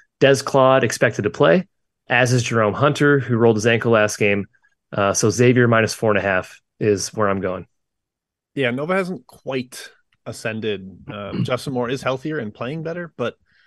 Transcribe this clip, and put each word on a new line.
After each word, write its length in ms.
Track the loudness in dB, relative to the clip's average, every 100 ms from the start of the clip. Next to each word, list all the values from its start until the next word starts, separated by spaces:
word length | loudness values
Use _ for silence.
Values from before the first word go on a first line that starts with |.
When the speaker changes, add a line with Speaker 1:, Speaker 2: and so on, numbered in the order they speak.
| _ _
Speaker 1:
Des 220 | 4 4
Claude 400 | 2 4 4 4
expected 380 | 2 0 -2 0
to 80 | -4
play, 360 | 2 4 4 0 _ _ _ -2
as 260 | 0 2
is 100 | 2
Jerome 300 | 0 0 0
Hunter, 460 | 2 0 2 2 2
who 180 | 2 2
rolled 180 | 4 4
his 120 | 2
ankle 260 | 0 2
last 240 | 2 2 0
game. 300 | 0 0 -4 _ _ _ _
Uh, 220 | -2 0
so 160 | 0 0
Xavier 400 | 4 4 4 4
minus 240 | 4 0
four 180 | -2 0
and 80 | 0
a 20 |
half 380 | 0 -2 -4 -12 _ -4
is 320 | 0 0 -2
where 160 | -4 -2
I'm 100 | -2
going. 280 | -4 -8 -12 _ _ _ _ _ _ _ _
Speaker 2:
Yeah, 180 | -4 -4
Nova 220 | -2 -2
hasn't 320 | -4 -4 -8 -14
quite 640 | -16 -8 -6 -6 -12 -20 _ _ _ -16
ascended. 800 | -10 -8 -6 -6 -6 -8 -18 -14
Um, 320 | -12 -8 -6
Speaker 1:
<clears throat> 20 | -4
Speaker 2:
Justin 260 | -4 -4
Moore 180 | -6 -4
is 120 | -4
healthier 380 | -4 -6 -6 -8
and 140 | -8
playing 300 | -10 -10 -8
better, 300 | -8 -10 -12 -8
but 200 | -8 -8 _ _